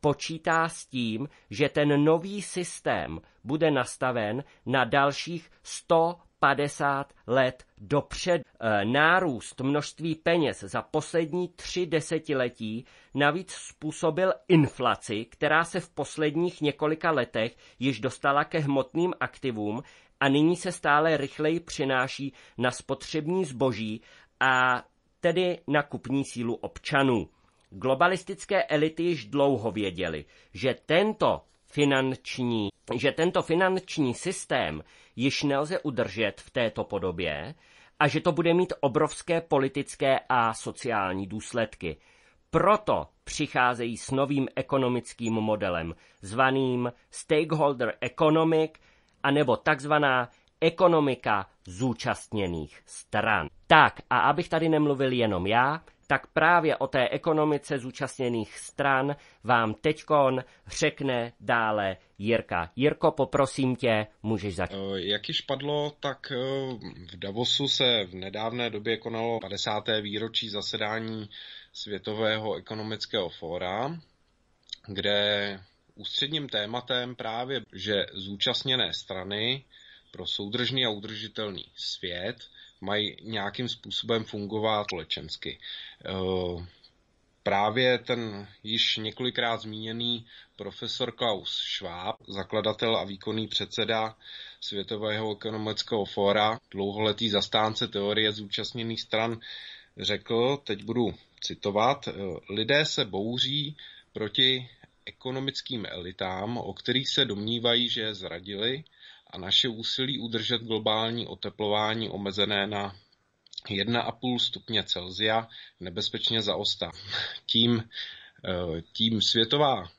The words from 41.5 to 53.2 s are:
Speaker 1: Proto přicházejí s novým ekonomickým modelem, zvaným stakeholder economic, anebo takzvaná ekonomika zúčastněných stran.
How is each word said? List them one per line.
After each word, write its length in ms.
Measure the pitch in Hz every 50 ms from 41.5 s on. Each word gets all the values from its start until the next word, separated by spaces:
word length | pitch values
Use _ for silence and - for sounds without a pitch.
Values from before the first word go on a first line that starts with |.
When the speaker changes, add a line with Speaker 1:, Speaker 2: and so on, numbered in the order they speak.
| - 120 113 107 - - - 85 73 - _ _ _ _ _ _ _ _ _ _
Speaker 1:
Proto 560 | - 160 175 190 214 208 - - 123 90 73 - _ _ _
přicházejí 720 | - - - 151 135 - 139 127 123 123 113 120 117 117
s 140 | 104 - -
novým 380 | 135 135 139 131 143 139 135 - -
ekonomickým 760 | - 135 - - 135 131 123 123 120 117 - - - 117 113 113
modelem, 640 | 113 107 107 107 104 101 95 90 85 82 82 82 _ - - _ _ -
zvaným 720 | 98 104 120 131 131 131 135 135 127 127 123 123 123 - _ _ _
stakeholder 840 | - - - _ 165 151 165 156 160 156 156 143 143 120 123 110 - -
economic, 720 | - 123 - - 165 151 151 160 160 160 160 156 160 156 - - _ _ _ _ _ _ _ _ _
anebo 340 | 143 139 143 151 127 117
takzvaná 720 | - _ 160 151 135 135 147 151 151 147 139 131 127 120 - _ _ _ _ _ _
ekonomika 840 | - 165 165 - 190 180 170 160 147 139 127 - - 123 107 101 95 - _ _ _
zúčastněných 1160 | - 90 92 127 131 117 - - 123 107 - - - - 107 98 90 85 82 76 73 - - _
stran. 640 | - - - - _ - 107